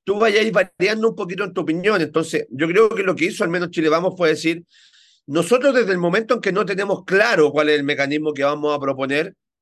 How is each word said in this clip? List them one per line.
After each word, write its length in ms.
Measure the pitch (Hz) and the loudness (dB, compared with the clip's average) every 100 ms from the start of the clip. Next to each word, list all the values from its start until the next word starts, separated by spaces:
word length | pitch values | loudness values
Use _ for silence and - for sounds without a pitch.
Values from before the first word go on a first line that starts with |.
tú 140 | - 208 | -4 0
vayas 340 | 226 208 220 | 2 2 2
variando 560 | 196 185 - 190 220 226 | 2 0 0 -2 2 0
un 80 | 180 | -2
poquito 280 | 202 175 | -6 -6
en 100 | 202 | -6
tu 80 | 185 | -4
opinión. 400 | 151 165 196 202 | -2 -2 0 0
Entonces, 440 | 151 160 165 156 - | 0 -2 -2 -4 -6
yo 180 | 131 160 | -4 0
creo 220 | 185 220 | 2 2
que 120 | 196 | 2
lo 140 | 190 143 | -2 0
que 80 | |
hizo 180 | 165 214 | -2 -2
al 80 | 180 | -2
menos 200 | 175 175 | -2 -4
Chile 180 | 175 156 | -2 0
Vamos 260 | 160 180 | 2 0
fue 140 | 175 165 | 0 0
decir, 340 | 151 160 170 - _ _ _ _ _ - | 0 -2 -4 -8 _ _ _ _ _ -4
"Nosotros 480 | 147 170 247 285 | -2 2 2 4
desde 180 | 247 190 | 4 2
el 60 | 185 | 2
momento 360 | 175 190 220 | 0 0 0
en 60 | 233 | -2
que 100 | 190 | 0
no 140 | 185 196 | -2 -2
tenemos 400 | 196 202 185 - | -4 -4 -4 0
claro 440 | 190 226 196 151 | 2 4 4 4
cuál 180 | 143 151 | 4 2
es 80 | 147 | 2
el 60 | |
mecanismo 500 | 143 139 139 151 151 | 0 -2 -2 -2 -4
que 100 | 135 | -2
vamos 320 | 139 147 147 147 | -2 0 -2 -2
a 20 | |
proponer, 560 | 139 131 135 143 190 - _ _ | -2 -4 -2 -2 -4 -8 _ _